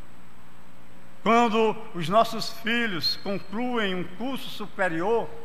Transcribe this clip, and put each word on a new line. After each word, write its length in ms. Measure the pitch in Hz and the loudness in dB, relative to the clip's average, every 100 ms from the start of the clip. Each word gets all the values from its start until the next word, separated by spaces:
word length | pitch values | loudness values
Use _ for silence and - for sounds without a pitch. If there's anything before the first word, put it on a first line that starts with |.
| - - - - - - - - - - - - | -6 -6 -6 -6 -6 -6 -6 -6 -6 -6 -6 -2
Quando 520 | 202 233 240 220 220 - - | 4 6 6 4 2 2 -4
os 160 | 175 156 | -4 2
nossos 440 | 214 226 226 - - | 4 4 0 -4 -2
filhos 560 | 214 233 233 170 - - | 0 2 2 0 0 0
concluem 800 | 196 196 - 202 247 240 202 185 | -2 -2 -2 -2 0 0 0 0
um 80 | |
curso 440 | 175 180 247 262 - | -2 -2 -2 -2 -4
superior, 800 | - 208 - 185 160 185 233 190 - | -4 -4 0 0 2 2 2 0 -4